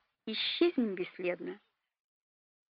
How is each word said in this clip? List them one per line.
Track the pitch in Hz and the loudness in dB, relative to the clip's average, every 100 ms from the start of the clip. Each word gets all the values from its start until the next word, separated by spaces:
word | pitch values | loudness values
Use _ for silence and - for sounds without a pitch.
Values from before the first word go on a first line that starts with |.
| _ _ - | _ _ -8
исчезнем | 214 - - 349 277 220 185 | -4 -2 4 4 4 0 0
бесследно. | 175 - 180 175 175 202 _ _ _ _ _ _ _ _ _ _ | -4 -2 -2 -2 -6 -10 _ _ _ _ _ _ _ _ _ _